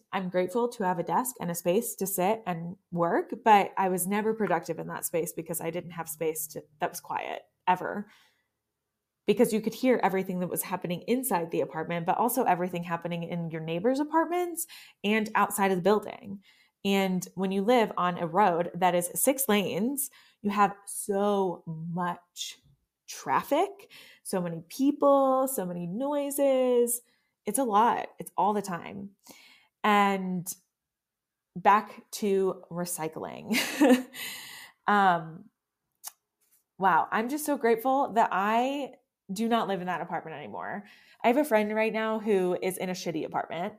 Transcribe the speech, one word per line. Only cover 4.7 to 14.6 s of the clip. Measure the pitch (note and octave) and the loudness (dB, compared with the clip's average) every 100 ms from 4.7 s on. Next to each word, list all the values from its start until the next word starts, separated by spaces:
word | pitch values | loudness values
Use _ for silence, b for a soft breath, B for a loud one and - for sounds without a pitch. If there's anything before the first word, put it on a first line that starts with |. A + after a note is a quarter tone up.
| E3 | -6
in | E3 | -6
that | E3+ | -8
space | - E3+ E3 | -4 -2 -2
because | - E3 E3 | -4 -6 -6
I | E3 | -6
didn't | E3+ F3 | -6 -8
have | E3+ D#3+ | -10 -10
space | - D#3+ D#3 - | -4 -4 -4 -6
to, | - - - | -10 -14 -6
that | F3+ | -6
was | - | -6
quiet | - D3+ C2+ - - _ - | -8 -8 -6 -10 -12 _ -2
ever. | F3+ F3 G3+ G#3 b b b b _ _ _ _ _ _ _ - | 0 -2 -6 -8 b b b b _ _ _ _ _ _ _ 0
Because | G#3+ A#3+ | 4 4
you | G#3+ | 2
could | G#3+ | -2
hear | - B3+ A#3 | 0 2 4
everything | G3 F#3+ F#3 F3+ | 2 0 -2 -4
that | F3+ | -4
was | - | -4
happening | - F#3 F3 F3 - | -6 -6 -4 -6 -2
inside | B3 B3+ F3+ E3 | -2 0 -2 0
the | E3 | -2
apartment, | C#3 D#3+ D#3+ E3+ E3+ | -2 -4 -6 -4 0
but | - | 2
also | A3+ B3 | 2 2
everything | A3+ F3+ F3+ F3 | 2 2 0 -4
happening | F3 E3+ F3 F3 | -4 -6 -4 -6
in | E3+ F3 E3+ | -6 -6 -6
your | D#3+ | -6
neighbors' | D#3+ E3+ G#3+ C4+ | -4 -2 0 0
apartments | D4+ D#4+ D#4+ F4 F4 E4 | 0 0 0 0 -4 -6